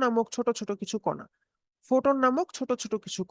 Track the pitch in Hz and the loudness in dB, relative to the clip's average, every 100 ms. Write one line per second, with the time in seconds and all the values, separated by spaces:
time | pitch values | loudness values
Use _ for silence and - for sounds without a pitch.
0 | 254 226 226 - 240 233 208 202 202 214 | 2 2 0 -2 -2 -2 -4 -6 -6 -4
1 | 165 147 147 _ _ _ _ _ - 262 | -4 -4 -8 _ _ _ _ _ 0 2
2 | 277 269 254 262 359 - 254 240 214 214 | 4 4 4 2 -2 -4 -4 -4 -2 -6
3 | - - 185 | -6 -8 -4